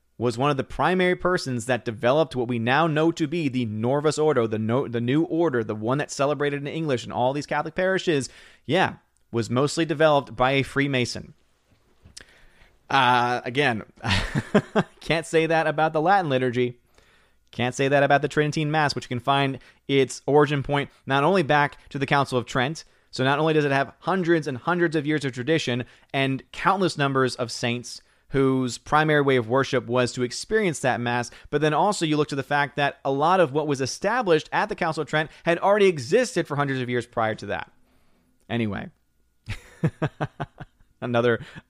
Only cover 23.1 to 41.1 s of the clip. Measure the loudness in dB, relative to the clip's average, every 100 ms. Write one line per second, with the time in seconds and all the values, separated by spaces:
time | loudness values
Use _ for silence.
23.1 | -2 0 2 2 2 2 2 -2 -4 -2
24.1 | 0 2 2 0 -6 -2 0 0 0 -2
25.1 | -2 -2 -4 0 0 0 -4 -4 -12 _
26.1 | -2 0 -2 -6 -2 0 2 0 0 0
27.1 | 2 0 -2 -8 -4 -4 -4 -8 -18 _
28.1 | _ -6 0 2 0 -2 -6 -2 2 4
29.1 | 4 4 2 2 0 0 -2 0 0 0
30.1 | -2 -4 -6 -2 0 0 -2 -2 -2 -2
31.1 | -2 -4 -10 -6 -2 0 2 0 0 0
32.1 | 0 0 -2 -2 0 0 0 -2 -2 -4
33.1 | 0 2 4 2 0 -2 -2 -4 -4 -2
34.1 | 0 2 2 2 -2 -2 -2 -4 -4 -2
35.1 | -2 -2 -4 -2 2 4 4 4 2 2
36.1 | 2 2 -2 -2 -2 -2 -2 -2 -4 -4
37.1 | -2 -2 -2 -6 -8 -10 _ _ _ _
38.1 | _ _ _ -6 -2 -2 -4 -10 -16 _
39.1 | _ _ _ -12 -12 -14 -4 -4 -2 -6
40.1 | -6 -10 -10 -14 -14 -20 _ _ -10 -2